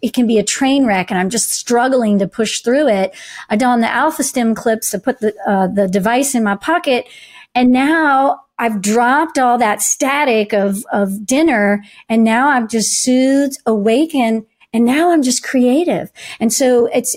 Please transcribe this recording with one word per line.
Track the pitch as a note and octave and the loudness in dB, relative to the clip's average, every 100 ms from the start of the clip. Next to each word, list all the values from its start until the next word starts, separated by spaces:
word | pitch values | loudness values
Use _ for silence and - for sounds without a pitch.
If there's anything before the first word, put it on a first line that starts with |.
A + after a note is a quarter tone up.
it | A#3 | -6
can | - A#3 | 0 0
be | A3 | 0
a | |
train | G3+ - C4 C#4 B3 | 0 -2 0 2 2
wreck | F#3+ F3+ | 0 -2
and | F#3 | -2
I'm | F#3 | -2
just | A3+ - | -4 -6
struggling | - - A#3+ B3+ C4 G#3+ G3+ | -8 -2 0 2 0 2 0
to | G3 | -2
push | - G#3+ - | -2 -4 -4
through | A#3 C4+ C#4+ | -2 0 2
it. | G3 - - - - - | 0 -2 -6 -20 -18 -4
I | G#3+ | 0
don | B3 A#3+ | 2 2
the | A3+ | 0
alpha | - D4+ D#4 | 0 -2 -2
stim | C4+ B3+ A3+ A3 | -4 -2 -2 -2
clips | A#3+ A3 - | -2 -2 -4
to | G3 | -6
put | - A#3+ | -6 -2
the, | G#3+ - G3+ | -4 -4 -2
uh, | G3 F#3 | 0 0
the | G3 G3 | 0 0
device | G3 G#3 B3 C4+ A#3+ | 0 0 0 0 0
in | |
my | G#3+ G3+ | -2 -2
pocket. | - E4+ D4+ B3 - - - - - | -2 -2 0 -2 -4 -20 -20 -20 -6
And | B3 B3 | 0 2
now | B3+ C#4 E4 D4+ C4+ C#4 - _ - | 4 2 2 2 2 0 -2 _ -6
I've | A#3 G#3 | -4 -2
dropped | G3+ A3+ A#3+ C#4+ D#4+ C#4 | 0 2 2 2 0 0
all | B3 A#3+ | 2 2
that | G#3+ - | 0 0
static | - - C4+ C#4+ C#4+ A3 G#3 | -4 -2 -2 0 0 0 0
of, | G#3 G3 G3 - | 0 0 -4 -4
of | G#3 G3 G3 G3+ | -2 -2 -4 -2
dinner, | C4 E4 A3+ G3+ G3+ - - - | 0 2 2 0 0 -4 -20 -2
and | A3+ | 2
now | A3 A3+ C#4+ | 2 2 2
I'm | B3+ A3 | 0 0
just | A3+ G3 - | -2 -2 -2
soothed, | B3+ B3+ C4 C#4 C#4+ C#4 A#3 | 0 2 4 2 0 -2 -2
awakened, | A3 G#3 A#3+ D#4+ C#4 A3+ A3 A3 _ - | 0 2 2 0 0 0 -2 -6 _ -6
and | A3 | 0
now | A#3+ C#4+ F4 | 2 2 2
I'm | E4 | 2
just | B3+ B3 | 2 -2
creative. | - C4 B3 C#4 F4 F3 - - - - | -2 2 2 2 0 -2 -6 -16 -18 -4
And | A3 | -2
so | - B3+ A#3+ A#3 | 0 2 2 2
it's, | B3 A#3+ | 0 -4